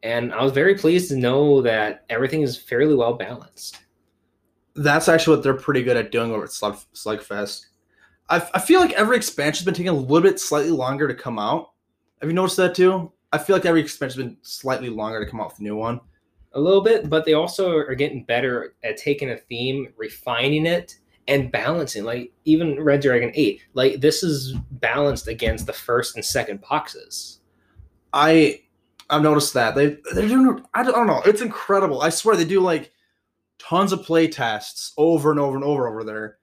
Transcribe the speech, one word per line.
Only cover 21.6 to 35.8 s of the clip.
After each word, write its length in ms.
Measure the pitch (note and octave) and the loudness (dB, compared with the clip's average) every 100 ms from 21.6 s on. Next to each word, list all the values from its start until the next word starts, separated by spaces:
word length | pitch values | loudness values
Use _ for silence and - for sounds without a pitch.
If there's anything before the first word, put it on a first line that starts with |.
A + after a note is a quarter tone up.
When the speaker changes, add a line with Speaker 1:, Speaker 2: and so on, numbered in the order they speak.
| A#2 E3+ C#3+ G#2+ | -2 -4 -4 -6
Speaker 1:
Like, 280 | G#2+ A#2+ A#2+ _ - | -8 -8 -10 _ 2
even 360 | D#3 E3 C#3 | 2 2 -2
Red 200 | D3+ C#3+ | 2 2
Dragon 300 | C#3 B2 A#2 A#2 | 4 2 0 0
eight, 260 | B2+ - _ | 0 0 _
like, 260 | - C3 C3 | 0 0 4
this 240 | C#3+ D3+ | 0 2
is 300 | F3+ D3 C3 B2+ - | -2 -4 -4 -8 -10
balanced 560 | C3 A2+ B2 C#3+ B2 - | -6 -4 0 0 -2 -8
against 380 | A2+ A2+ A2 - | -4 -2 -2 -6
the 80 | |
first 420 | - - A#2+ A#2+ A2+ | -12 -2 -2 -2 -8
and 80 | |
second 380 | - C3+ A2+ G2+ | -4 -4 -4 -8
boxes. 800 | - - - - - - - - _ _ _ _ - _ _ | -4 -4 -4 -16 -16 -16 -16 -20 _ _ _ _ -20 _ _
Speaker 2:
I, 480 | C#3 D3+ D#3+ D3+ - _ _ _ _ - | 0 6 6 6 2 _ _ _ _ -4
I've 120 | D3 | 2
noticed 320 | D3+ D3+ C#3+ C3 | 4 4 2 0
that. 200 | A#2 C3+ | 0 2
They, 220 | D3 D3 - | 0 0 -8
they're 140 | F#3 G#3 | -2 2
doing, 360 | B3+ C4 - - | 4 4 2 -6
I 100 | - | -4
don't, 120 | B3 A3 | 0 2
I 20 | |
don't 80 | A#3 | 2
know. 140 | C3+ F3+ | 2 2
It's 160 | G#3 | 2
incredible. 600 | A#3 - - G3 F#3+ C3 | 0 -8 0 0 2 0
I 80 | D3+ | 0
swear 260 | E3+ G#3+ G3+ | 0 2 2
they 100 | E3 | 2
do, 160 | F#3+ | 2
like, 300 | F#3 D#3+ - _ _ _ _ _ _ _ | 2 0 -4 _ _ _ _ _ _ _
tons 320 | - E3+ G3 | -4 0 0
of 120 | F3+ | -2
play 240 | - E3 E3 | 0 2 2
tests 640 | D#3+ A#2+ G#2+ - - - - | 0 -4 -4 -8 -14 -14 0
over 340 | D3+ E3 C#3+ | 2 4 2
and 80 | D3 | 0
over 160 | C#3+ C3+ | 0 -2
and 100 | C#3+ | -2
over, 220 | C#3+ | -2